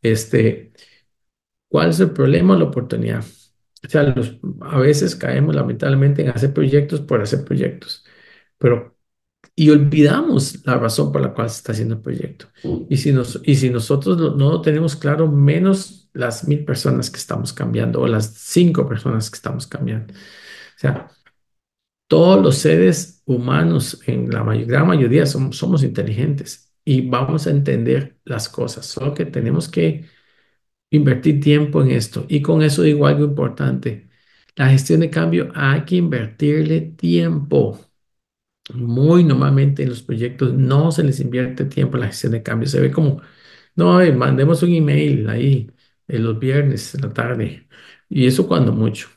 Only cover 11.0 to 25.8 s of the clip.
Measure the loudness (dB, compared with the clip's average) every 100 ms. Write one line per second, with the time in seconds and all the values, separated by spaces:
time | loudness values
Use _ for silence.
11 | -2 -2 -4 -4 -8 -8 -8 -6 -4 -6
12 | -8 -8 -10 -14 -20 _ -8 -8 -4 -2
13 | 0 0 -2 -6 0 2 2 -2 -2 -2
14 | 0 0 0 2 2 2 0 0 -2 -2
15 | -2 0 0 4 2 4 2 0 -4 -20
16 | _ -6 -6 -6 -4 -4 -2 -4 -2 -2
17 | -4 -10 -8 -6 -6 -6 -4 -2 -2 -2
18 | 0 0 -4 -10 -2 2 4 2 -2 -2
19 | -4 -4 -6 -10 -8 -8 -10 -8 -6 -6
20 | -10 -18 -20 -20 -20 -20 -20 _ -4 -4
21 | -10 _ _ _ _ _ _ _ _ _
22 | _ 4 6 6 4 2 2 4 4 2
23 | -6 _ -4 -4 0 0 2 0 -2 -8
24 | -6 -4 -4 -4 -2 -2 0 0 2 2
25 | 2 2 0 -2 -6 -4 -2 0